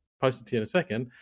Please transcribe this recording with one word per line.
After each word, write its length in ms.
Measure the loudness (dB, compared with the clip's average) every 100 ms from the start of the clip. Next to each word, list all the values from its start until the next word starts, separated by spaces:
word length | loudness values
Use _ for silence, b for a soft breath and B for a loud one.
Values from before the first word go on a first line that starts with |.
| _ 0
post 220 | 0 0
it 40 | -4
to 80 | -2
you 20 |
in 20 |
a 40 | 0
second. 440 | 0 0 -2 -4 B